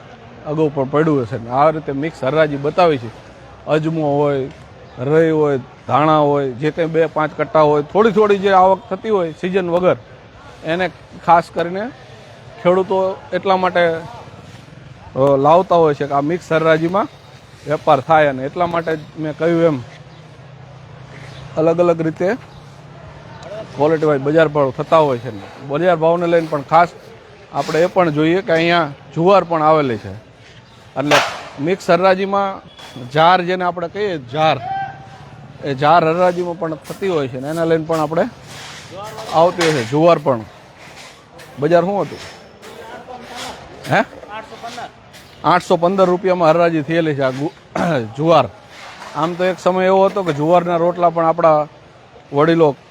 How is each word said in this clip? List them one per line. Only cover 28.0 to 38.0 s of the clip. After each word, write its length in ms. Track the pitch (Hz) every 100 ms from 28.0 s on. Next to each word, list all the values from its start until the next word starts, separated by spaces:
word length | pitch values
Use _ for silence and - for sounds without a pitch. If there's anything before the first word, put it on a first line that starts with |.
| 175
જોઈએ 320 | 147 156 180
કે 100 | 196
અહીંયા 380 | 165 170 170 147 139 -
જુવાર 300 | 156 175 185
પણ 180 | 170 165
આવેલી 340 | 156 156 135 107
છે. 160 | 98 98 - - - - - - - -
એટલે 200 | 147 - - - - -
મિક્સ 300 | 151 190 -
હરરાજીમાં 840 | 170 190 185 196 196 196 196 - - - 123 123
જાર, 280 | 143 165 185
જેને 220 | 175 185
આપણે 240 | 180 175 170
કહીએ 300 | 196 208 165
જાર, 420 | 120 147 156 131 - - - - - - - - - -
એ 100 | 147
જાર 300 | 131 147 170
હરરાજીમાં 540 | 160 170 180 175 175 165
પણ 160 | 165
થતી 340 | 151 - 165 196
હોય 200 | 165 135
છે. 120 | 135
ને 80 | 139
એના 160 | 165
લઈને 200 | 165 160
પણ 160 | 156 160